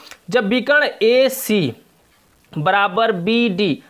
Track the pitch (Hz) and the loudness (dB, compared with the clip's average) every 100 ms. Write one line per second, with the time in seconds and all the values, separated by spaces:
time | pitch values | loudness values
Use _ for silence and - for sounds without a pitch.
0 | - - - 226 196 247 254 294 285 - | -20 -20 -4 -2 0 0 2 2 0 0
1 | 220 247 262 262 - 214 143 - _ _ | 2 4 2 0 -2 -2 -2 -6 _ _
2 | _ _ _ _ _ 160 185 196 202 185 | _ _ _ _ _ -6 0 0 0 0
3 | 226 185 175 233 240 180 202 135 | -2 -2 -2 0 0 0 -2 -2